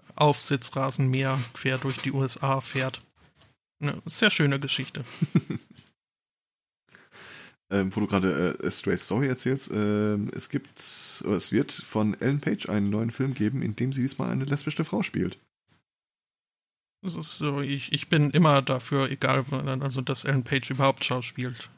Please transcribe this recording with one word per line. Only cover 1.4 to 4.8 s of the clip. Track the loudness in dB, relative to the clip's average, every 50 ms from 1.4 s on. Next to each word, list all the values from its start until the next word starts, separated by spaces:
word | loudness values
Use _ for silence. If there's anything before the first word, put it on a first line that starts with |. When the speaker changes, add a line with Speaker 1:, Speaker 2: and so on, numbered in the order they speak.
| -2 -4 -8
Speaker 1:
quer | -4 -2 -2 0
durch | 0 -2 -4 -4
die | -2 -4 -2 0
U | 0 0
S | -2 -2 -2
A | 0 0 0 0
fährt. | -2 -4 -4 -2 -2 -2 -4 -8 -16 _ _ _ _ -20 _ _ -20 _ _ _ _ _ _ -6
Eine | -4 -4 -4 -4 -8
sehr | -8 -2 2 2 2
schöne | 4 4 4 4 4 2
Geschichte. | -2 -2 -4 -4